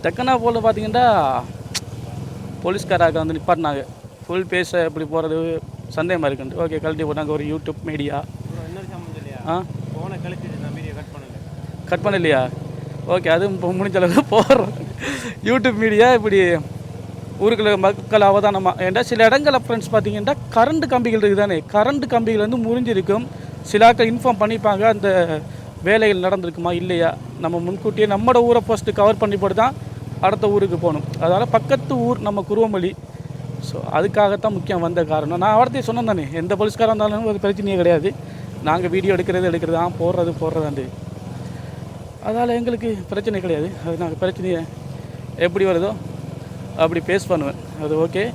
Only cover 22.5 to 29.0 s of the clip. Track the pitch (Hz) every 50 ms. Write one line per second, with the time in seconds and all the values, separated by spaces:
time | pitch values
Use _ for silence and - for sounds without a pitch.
22.5 | 247 247 226 220 233 247 254 226 233 190 180 - 196 220 240 - - - - -
23.5 | - - - - - 208 220 233 240 233 233 226 226 240 - 262 233 190 214 214
24.5 | 226 220 196 214 202 190 208 226 220 208 196 202 190 185 175 165 160 151 143 -
25.5 | - - - - - - - 175 208 226 220 214 202 185 180 185 190 190 180 170
26.5 | 160 - 170 170 180 170 180 180 180 170 170 165 - - - - - - - 160
27.5 | 170 170 170 175 190 190 - 220 - - 214 208 202 196 214 247 247 240 240 240
28.5 | 240 240 214 - 226 208 - - 202 -